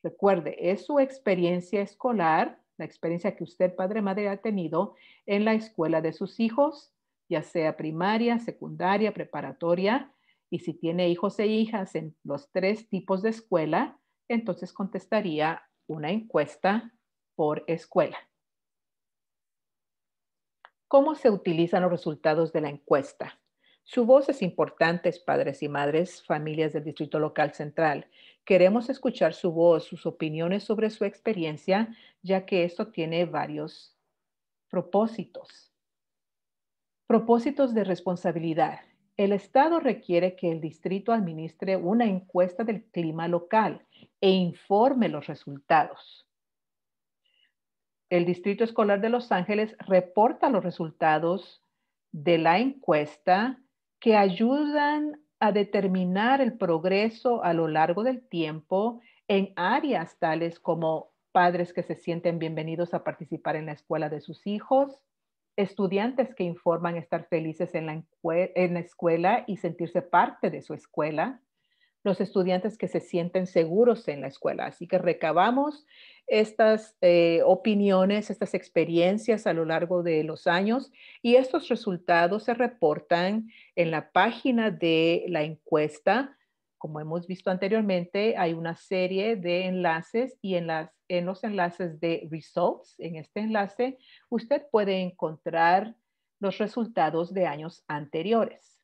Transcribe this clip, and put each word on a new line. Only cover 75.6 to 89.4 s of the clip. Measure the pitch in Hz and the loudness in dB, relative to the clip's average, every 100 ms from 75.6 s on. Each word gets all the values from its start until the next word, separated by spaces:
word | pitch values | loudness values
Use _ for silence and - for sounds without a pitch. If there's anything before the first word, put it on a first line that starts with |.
| 285 294 _ - - - - | -2 -6 _ -20 -20 -18 -2
estas, | 220 220 - 220 214 220 _ | 0 0 4 4 4 -2 _
eh, | 180 175 170 165 | 6 6 6 4
opiniones, | 165 185 226 202 202 185 190 208 208 | 4 4 2 2 4 4 4 2 -4
estas | 202 190 | -6 -4
experiencias | 185 - 170 160 170 180 214 220 214 214 | -6 -2 0 2 2 2 2 0 0 0
a | |
lo | 165 160 | -2 0
largo | 160 170 180 | -2 0 -2
de | 170 156 | 0 0
los | 156 156 180 | -2 -2 0
años | 175 202 247 269 _ - - | 2 2 -2 -4 _ -20 -6
y | 233 240 | 4 6
estos | 262 330 - | 6 -2 -2
resultados | 226 - 175 - 170 175 208 | -4 -2 -4 2 4 4 0
se | 226 | -4
reportan | 233 247 254 160 160 - 170 180 214 220 - - - | -2 -2 2 0 0 0 0 2 -2 -6 -18 -10 -2
en | 165 | 0
la | 156 - | 0 0
página | 180 208 233 277 233 220 | 2 2 0 0 2 0
de | 160 170 160 165 175 180 | 0 2 4 4 2 0
la | 165 | -4
encuesta. | 151 156 - 156 151 - - 220 277 _ _ _ _ _ | -4 -8 -2 0 0 -2 0 0 -2 _ _ _ _ _
Como | 156 151 | -12 -10
hemos | 156 170 175 | -8 -8 -8
visto | 180 - | -6 -4
anteriormente, | 185 196 220 208 180 175 196 220 208 | -2 0 0 0 -2 -2 -2 -2 0
hay | 170 | -2
una | 165 165 170 | -2 -6 -10
serie | - 185 185 190 214 | -6 -2 -2 -2 -2
de | 226 | -2